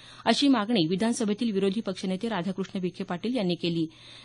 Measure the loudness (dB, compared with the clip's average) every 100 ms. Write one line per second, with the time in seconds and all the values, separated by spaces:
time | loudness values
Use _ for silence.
0 | -14 -2 2 4 4 4 4 2 2 2
1 | 0 0 0 0 -2 0 0 0 -4 -6
2 | -4 -4 -2 -2 -2 -4 -6 -4 -4 -4
3 | -6 -4 -2 0 0 0 0 0 -2 -6
4 | -20 -20